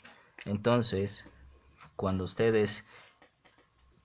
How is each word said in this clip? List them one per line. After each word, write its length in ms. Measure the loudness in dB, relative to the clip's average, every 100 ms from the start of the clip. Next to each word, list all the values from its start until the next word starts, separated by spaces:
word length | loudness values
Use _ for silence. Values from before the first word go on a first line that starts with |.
| -20 -20 _ -16 -6
Entonces, 800 | -2 2 2 2 0 -2 -6 -18 -20 -20 -20 _ -20 -20
cuando 300 | -6 -2 -2
ustedes 600 | -4 0 2 4 2 -2 -12 -20 -20 _ -20 _ _ _ _ _ _ _